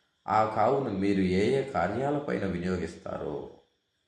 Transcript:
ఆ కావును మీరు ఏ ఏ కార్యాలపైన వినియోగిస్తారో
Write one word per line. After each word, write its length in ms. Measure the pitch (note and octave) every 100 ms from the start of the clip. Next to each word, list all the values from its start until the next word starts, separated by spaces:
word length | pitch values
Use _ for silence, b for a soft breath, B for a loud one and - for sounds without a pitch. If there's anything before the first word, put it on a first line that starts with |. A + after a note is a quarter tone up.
| b _ -
ఆ 180 | G#2+ A2
కావును 440 | G#2+ A2+ C#3 B2+
మీరు 320 | F#2+ G2 F#2+
ఏ 400 | F#2 F#2 A2+ C3+
ఏ 100 | -
కార్యాలపైన 720 | F2 F2+ A2+ C#3 D3 D3 A#2+ F#2+
వినియోగిస్తారో 1120 | E2+ F2+ F2 E2 - - - D2+ C#2+ B1+ - _ _ _ _